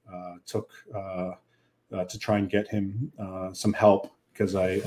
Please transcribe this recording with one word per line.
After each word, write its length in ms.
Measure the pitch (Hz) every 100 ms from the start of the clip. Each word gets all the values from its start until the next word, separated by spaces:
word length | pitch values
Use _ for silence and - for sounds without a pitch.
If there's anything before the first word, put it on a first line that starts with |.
| -
uh, 240 | 90 90 87 -
took, 260 | 107 - - - 107
uh, 360 | 95 92 92 90 _ _ _ _ _
uh, 120 | 95 90
to 120 | 107
try 200 | - 104
and 120 | 98
get 180 | 104 104
him, 440 | 107 98 104 139 -
uh, 340 | 98 92 92
some 200 | 95 104
help, 360 | 104 107 95 - - _
'cause 220 | - 101 95
I, 260 | 92 95